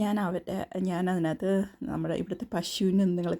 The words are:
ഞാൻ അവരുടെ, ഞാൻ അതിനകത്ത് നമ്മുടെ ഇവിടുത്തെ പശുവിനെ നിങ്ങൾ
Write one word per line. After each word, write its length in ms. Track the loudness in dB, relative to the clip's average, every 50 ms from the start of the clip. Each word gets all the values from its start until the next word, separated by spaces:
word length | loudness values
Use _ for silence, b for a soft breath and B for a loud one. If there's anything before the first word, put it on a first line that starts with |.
| 4
ഞാൻ 140 | 2 2 0 0
അവരുടെ, 320 | 0 -2 -4 -4 -6 -6 -6 -6 -6 -4 -2 -2 0
ഞാൻ 160 | 0 0 0 2 2
അതിനകത്ത് 400 | 2 2 0 0 0 0 2 2 2 2 0 -4 -10 -8 -4
നമ്മുടെ 260 | -4 -2 -2 -2 -2 -2
ഇവിടുത്തെ 260 | -2 -4 -4 -6 -6 -6 -4
പശുവിനെ 520 | -4 -4 -4 -2 0 2 4 4 6 4 4 4
നിങ്ങൾ 160 | 2 0 0 -2 0